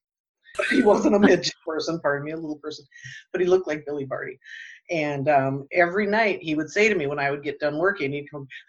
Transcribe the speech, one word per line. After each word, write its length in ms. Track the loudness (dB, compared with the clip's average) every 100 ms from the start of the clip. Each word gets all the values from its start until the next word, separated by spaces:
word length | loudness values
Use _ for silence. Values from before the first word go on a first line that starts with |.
| _ _ _ _ _ -6
<laughs> 140 | 0
He 140 | 4
wasn't 320 | 6 6 4 6
a 40 |
midget 360 | 6 6 2 -8 -8
person, 340 | -6 -4 -4
pardon 240 | -2 -2 -4
me, 60 |
a 40 | -8
little 240 | -8 -10
person, 260 | -10 -14 -16 -20 -20 -20 -10
but 100 | -2
he 60 | 2
looked 200 | 2 2
like 180 | -6 -6
Billy 180 | -8 -6
Barty. 320 | -8 -8 -14 -18 -20 -20 -20 -6
And, 360 | -4 -2 -2 2
um, 400 | 4 2 -2 -2
every 340 | 2 2 2 0
night 340 | 2 2 0
he 100 | -2
would 160 | -4 -2
say 200 | 2 2
to 40 |
me 140 | 2 0
when 100 | -2
I 140 | -2
would 100 | -2
get 180 | -6 -4
done 200 | -4 0
working, 320 | 0 0 -4
he'd 180 | -4 -8
come, 160 | -14 -16 -10